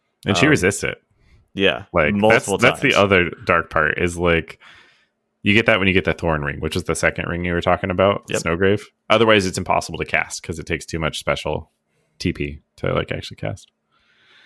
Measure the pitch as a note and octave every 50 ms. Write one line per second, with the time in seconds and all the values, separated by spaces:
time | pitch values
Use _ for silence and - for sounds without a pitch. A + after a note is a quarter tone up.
0 | _ _ _ _ - C#3+ G#2 - - D#3 D3 G#2+ F2+ F#2+ G2+ - - B1 - -
1 | _ _ _ _ _ _ _ _ _ _ - - G2 F#2 C2+ A#1+ - - - F2
2 | D#2 D2+ G2+ G2+ G#2 A2 A2+ B2+ - G#2 G2 F2+ G#2+ C3 - - - C3 - -
3 | G2+ G2 G2 F2+ F2 D#2 - - - F#2+ F2+ E2 D#2+ - - E2 D#2 D2 - -
4 | F2+ F2 E2+ E2+ F2 F2 E2+ E2 - - - _ _ - - - _ _ _ _
5 | _ _ _ _ _ _ _ _ - G2+ G2+ A2 A2 - A2+ F#2 G2 F#2+ F2+ F#2
6 | D#2+ D#2+ D#2 - - E2+ D#2 D2+ D2 C#2+ D2 - D#2+ D#2 - F#2 - - D#2+ -
7 | - E2 - - E2 - F2 E2+ F2 F2 F2 E2+ - F#2 F2+ F2 - F#2+ F2+ F2+
8 | F#2+ G2+ G2+ - - - - G#2+ - E2+ E2 E2+ G2 F#2+ G#2 G#2+ - - _ _
9 | _ - A2 A2 A2+ A2 A2 G#2 F#2 F#2+ F2+ G2 F2+ - F2 E2+ - - E2+ D#2
10 | D#2+ - - D#2+ D#2+ - - - - - E2+ D#2+ - - E2+ D2 - - - E2
11 | D#2+ D2+ - - - - C#2+ C#2+ - D#2 D2+ - E2 _ _ _ _ _ _ _
12 | _ _ _ - - F2+ - - D2 D2 D2+ D#2 _ _ _ - - F2+ F2 E2
13 | E2+ - - - - - - - - G#2 G2+ - - _ _ _ _ _ _ _
14 | _ _ _ _ _ _ _ _ _